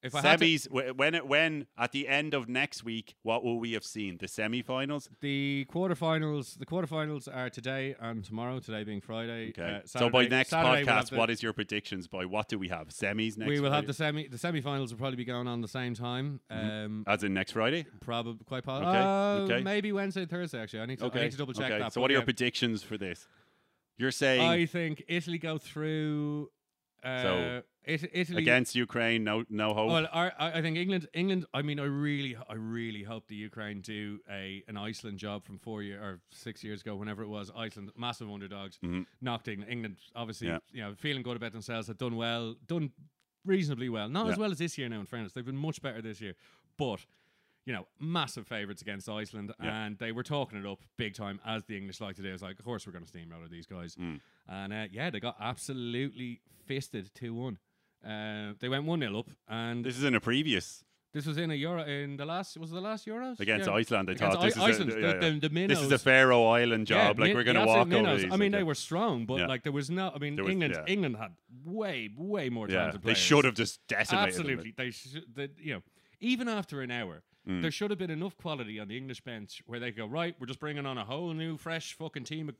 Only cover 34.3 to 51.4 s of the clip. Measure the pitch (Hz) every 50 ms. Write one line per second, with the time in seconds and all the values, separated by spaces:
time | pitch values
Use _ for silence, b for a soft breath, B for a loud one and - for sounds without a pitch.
34.3 | 101 98 95 95 98 98 - - 107 104 101 107 113 - - 113 101 95 101 104
35.3 | 101 104 92 - 101 92 _ 120 110 107 104 101 98 101 107 101 95 87 _ _
36.3 | - - - 120 107 - - 110 104 98 - 113 104 95 104 107 107 98 113 104
37.3 | 107 104 101 95 - 110 113 110 - 110 101 95 - - 120 120 117 - 120 104
38.3 | 104 101 98 98 101 101 98 98 90 - - 87 87 90 92 B B B 127 127
39.3 | 120 113 - - 107 98 104 104 120 120 113 107 95 - - - _ 117 117 110
40.3 | 110 - 120 110 82 82 - _ _ 127 110 101 104 - - 151 143 135 123 120
41.3 | 120 117 113 113 101 113 101 - 120 113 110 113 110 95 131 123 117 113 117 117
42.3 | 117 117 117 113 113 - - - 165 170 156 139 - _ 143 - _ _ _ _
43.3 | _ _ _ 190 190 185 180 147 143 113 123 127 117 110 104 107 135 185 226 220
44.3 | 175 185 214 214 185 131 165 170 - - 135 120 117 107 101 - - 120 110 95
45.3 | - 131 123 123 135 135 143 160 156 - - 139 120 113 110 113 107 95 110 101
46.3 | 87 b b b b b b b _ _ 147 127 107 95 - _ _ _ _ _
47.3 | _ _ _ _ _ _ _ - 127 101 92 _ _ _ 139 160 170 170 151 127
48.3 | - - 104 - 120 110 104 98 101 - - 110 101 98 95 - 107 104 107 101
49.3 | - 110 101 101 113 _ - 110 107 110 110 104 104 98 120 113 113 117 123 -
50.3 | 151 147 135 - 107 104 98 101 98 - - _ _ - 120 107 95 - 107 101
51.3 | 98 101